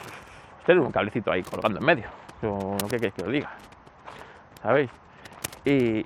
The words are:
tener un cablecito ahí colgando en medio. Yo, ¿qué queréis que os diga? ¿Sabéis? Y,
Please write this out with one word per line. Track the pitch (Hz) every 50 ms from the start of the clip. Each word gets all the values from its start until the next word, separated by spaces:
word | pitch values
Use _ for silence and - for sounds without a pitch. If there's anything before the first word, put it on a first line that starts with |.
| - - - - - - - - - - - - - -
tener | 175 185 139
un | 107
cablecito | - - 98 104 - 135 101 -
ahí | 87 92
colgando | 90 - - 95 - 113 98 82
en | 101
medio. | 151 175 127 - - - - - - - - -
Yo, | 107 101 98 98 95 101 101 98 104
¿qué | 120 117
queréis | 113 101 -
que | - 90
os | 95
diga? | 127 147 - - - - - - - - - - - - - - - - - - - - - - - -
¿Sabéis? | - 107 123 143 143 117 - - - - - - - - - - - - - - -
Y, | 139 143 135 120 117 110 107 -